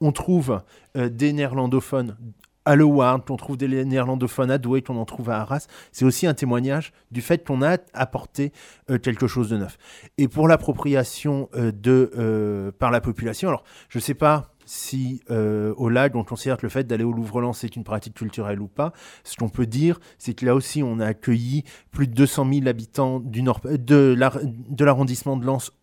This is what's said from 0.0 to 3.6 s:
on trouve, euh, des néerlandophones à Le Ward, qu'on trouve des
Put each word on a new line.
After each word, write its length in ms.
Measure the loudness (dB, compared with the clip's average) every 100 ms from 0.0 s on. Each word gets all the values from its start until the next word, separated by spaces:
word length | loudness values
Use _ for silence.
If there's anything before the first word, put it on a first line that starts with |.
on 100 | 0
trouve, 480 | 0 2 2 2 -2 -6 _ _ -4
euh, 100 | -4
des 240 | 0 0
néerlandophones 840 | 0 -2 -2 0 0 0 -4 -4 -8 -18 -20 _ _ 4
à 100 | 6
Le 80 |
Ward, 400 | 8 6 4 2
qu'on 120 | -2 -8
trouve 200 | -8
des 280 | -4